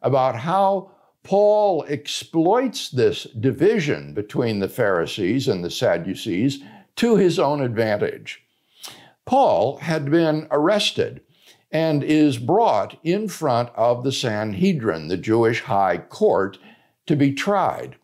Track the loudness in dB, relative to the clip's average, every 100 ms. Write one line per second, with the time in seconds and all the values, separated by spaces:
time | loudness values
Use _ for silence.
0 | 0 2 0 -2 -4 0 2 0 -6 _
1 | _ _ -2 2 4 4 2 0 -2 -6
2 | -6 -10 -4 0 2 2 0 -4 -8 2
3 | 2 0 -10 -4 -2 2 2 2 0 -4
4 | -6 -10 -8 -4 -2 -2 -4 0 0 2
5 | -2 -2 -2 0 0 -4 -4 -2 0 0
6 | -2 -8 -6 -2 -2 -4 -14 -20 _ -2
7 | 2 4 4 2 0 0 -2 -2 0 0
8 | -2 -6 -14 -18 _ _ _ _ -20 -20
9 | -20 _ -2 2 4 4 0 -2 -4 -4
10 | 0 2 2 0 0 0 2 2 -2 -2
11 | -4 -4 _ _ _ -20 _ -2 0 0
12 | 2 4 4 2 0 2 4 2 0 -6
13 | -4 -2 -4 -4 0 0 -2 0 0 2
14 | -2 -4 -2 -2 -4 0 0 2 -2 -4
15 | -4 -6 0 2 2 0 -2 0 2 0
16 | -6 -2 0 2 -2 -6 -20 -20 _ _
17 | -4 2 2 0 -2 0 0 -2 -10 -14